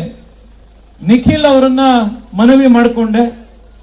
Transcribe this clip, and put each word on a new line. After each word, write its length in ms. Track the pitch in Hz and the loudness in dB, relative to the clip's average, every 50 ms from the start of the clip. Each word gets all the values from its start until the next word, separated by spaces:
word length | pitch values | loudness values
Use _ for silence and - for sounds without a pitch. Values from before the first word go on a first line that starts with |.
| 165 - - - - - - - - - - - _ _ _ _ - _ _ - | -6 -10 -16 -20 -20 -20 -20 -20 -20 -20 -20 -20 _ _ _ _ -20 _ _ -8
ನಿಖಿಲ್ 460 | - 170 233 247 - - 311 302 302 285 | -2 0 0 0 0 0 -2 0 0 0
ಅವರನ್ನ 320 | 269 262 262 262 254 262 269 262 254 240 220 202 - - - - - 190 | 2 2 2 0 0 0 0 0 0 0 -2 -4 -8 -12 -18 -10 -4 0
ಮನವಿ 280 | 226 247 269 269 269 254 233 | 2 2 4 4 4 2 2
ಮಾಡಿಕೊಂಡೆ, 480 | 233 233 233 233 226 226 214 214 233 240 233 - - - - - _ _ - - - | 2 2 0 -2 -4 -4 -4 -2 -2 -2 -4 -6 -12 -20 -20 -20 _ _ -20 -20 -20